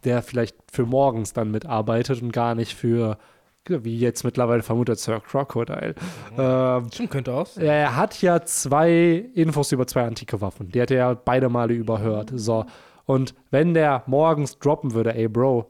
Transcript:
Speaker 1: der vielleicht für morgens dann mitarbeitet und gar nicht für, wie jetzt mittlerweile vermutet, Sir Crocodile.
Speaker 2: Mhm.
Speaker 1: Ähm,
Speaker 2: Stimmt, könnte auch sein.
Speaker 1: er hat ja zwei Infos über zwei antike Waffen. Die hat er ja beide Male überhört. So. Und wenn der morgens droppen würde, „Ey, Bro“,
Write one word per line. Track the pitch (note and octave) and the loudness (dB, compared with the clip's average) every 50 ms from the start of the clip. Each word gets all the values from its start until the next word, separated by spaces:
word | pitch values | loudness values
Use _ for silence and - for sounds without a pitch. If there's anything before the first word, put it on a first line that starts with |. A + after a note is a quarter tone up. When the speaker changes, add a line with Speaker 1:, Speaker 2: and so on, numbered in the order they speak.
| - | -2
Speaker 1:
der | B2+ A#2+ A#2+ - | 0 0 0 -2
vielleicht | - B2+ A#2+ A#2 - - _ _ _ | -4 -2 -2 -2 -2 -6 _ _ _
für | - - B2 | -2 -2 -2
morgens | A#2 C3 C3+ C#3 C3+ A2+ A2+ G#2+ - - | 2 2 2 2 2 2 0 -6 -4 -4
dann | A#2+ A2 G#2+ | -4 -2 -2
mitarbeitet | G#2+ G#2+ - D#3 A#2+ A2 G#2+ A#2 A2+ A#2 A#2 - C3 A#2 | -2 -4 -4 -4 -4 -2 0 0 0 0 0 -2 -4 -4
und | A#2+ A#2 | -4 -6
gar | - B2 A#2 A#2+ A#2 | -2 -2 -2 0 0
nicht | A2+ A2+ - - | -2 -4 -6 -6
für, | - - A#2 A#2 A#2 A2+ A2 G#2 - - _ _ _ _ _ _ _ _ | -4 -2 0 0 2 0 -2 -4 -6 -10 _ _ _ _ _ _ _ _
wie | - F3+ C3+ A2 A2+ A2+ A#2 | -6 -6 -4 -4 -4 -2 0
jetzt | A#2+ A#2+ A2+ - - | 0 0 0 -2 -6
mittlerweile | A#2+ - B2 B2 A#2 A#2 A#2 - | -4 -2 0 0 2 2 0 0
vermutet, | - A2+ A#2+ B2 B2 A2+ | 0 0 0 0 0 -2
Sir | - - A#2 A2+ G#2+ | -4 -2 -6 -6 -6
Crocodile. | - - - C#3 C#3+ - - A#2+ A#2 - - - - - D#3 - F3 F3+ E3 - - - A2 | -6 -4 -4 -4 -4 -2 -4 -4 -4 -4 -6 -8 -6 -8 -8 -8 -12 -12 -12 -14 -18 -12 -4
Speaker 2:
Mhm. | B2+ | -2
Speaker 1:
Ähm, | C3+ B2+ B2+ B2+ C3 B2+ B2+ B2+ A#2+ A2+ | 0 2 2 2 2 2 0 0 -2 -6
Speaker 2:
Stimmt, | - - A#3+ - | -8 -8 -8 -4
könnte | - C#3 A#2+ B2+ B2 | -4 -6 -4 -4 -4
auch | C#3 - | -4 -4
sein. | - - G3 E3 | -6 -6 -2 0
Speaker 1:
er | D3+ D3+ D3+ D3 C3+ A#2 | 2 2 4 2 2 2
hat | C#3+ G3+ G#3+ - - | 0 0 -2 0 0
ja | G3 F3 E3+ E3 - | 2 4 4 2 0
zwei | - - - - C3+ C#3 D3+ E3 E3+ E3+ E3+ E3+ E3+ E3 F3 A3+ B3+ B3+ | -2 -6 -4 -2 0 2 4 6 6 6 6 6 4 4 2 -2 -4 0
Infos | F#3 D#3+ D#3+ D3 D3 C#3 - | 0 2 2 2 0 0 0
über | C#3+ B2+ B2+ | 0 0 0
zwei | - - C3 A#2+ | 0 0 0 0
antike | A#2 A2+ - A2 - - F#2+ | 0 -4 -8 -8 -6 -6 -4
Waffen. | G2+ F#2 - - G#2 F2+ | -4 -6 -6 -8 -12 -4
Die | F#2+ B2 | 0 0
hat | A#2+ A#2 | 2 2
er | C3 | 2
ja | B2+ B2 B2+ B2 | 2 4 2 0
beide | A#2+ - C3 B2 C3 C3 B2 | 0 0 2 2 4 4 2
Male | A#2+ A#2+ A#2 A2+ A#2+ | 2 2 0 0 0
überhört. | A#2 A2 A2+ A2 G#2+ G#2+ A2 G#2+ G#2+ G#2+ A2+ B2+ | -2 0 -2 -2 0 0 0 -2 -2 -4 -6 -8
So. | A#2+ G#2 A#2 A2+ A2 G#2+ - - - - - _ _ - | -6 -2 0 0 0 -2 -4 -12 -20 -20 -20 _ _ -2
Und | - C3+ C3 C3 - - _ _ - | 0 0 0 0 -2 -6 _ _ 0
wenn | - C#3 D#3+ F3 E3 | 2 2 2 4 4
der | D#3+ D#3 D3 C#3 B2 - | 4 4 2 2 0 -2
morgens | B2+ C3 C#3+ D#3+ E3 D#3 D3+ C#3+ C3 - | 0 2 4 4 4 4 2 -2 -4 -6
droppen | - - C#3+ D#3 - - C3 A2+ | -2 0 0 0 0 -2 -2 0
würde, | A2+ A2 A#2 A2+ | 0 0 0 0
„Ey, | A2+ A2+ | 0 -2
Bro“, | A2 G#2+ A#2 B2+ C3+ B2+ A#2 G#2+ | 0 0 2 2 2 2 0 -2